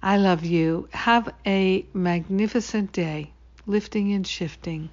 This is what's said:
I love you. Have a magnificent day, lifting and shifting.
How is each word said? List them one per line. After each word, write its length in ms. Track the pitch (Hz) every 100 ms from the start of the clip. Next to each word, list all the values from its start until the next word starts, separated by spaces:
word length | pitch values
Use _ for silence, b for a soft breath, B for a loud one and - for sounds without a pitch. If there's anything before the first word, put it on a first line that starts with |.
I 160 | 196 202
love 260 | 196 175
you. 440 | 165 170 160 165 -
Have 400 | - - 233 214 - -
a 400 | 196 190 190 -
magnificent 960 | 196 180 175 160 190 214 240 214 220 196
day, 400 | - 165 151 147 - - - -
lifting 460 | 208 208 214 202
and 140 | 202 185
shifting. 640 | - 165 - - 160 156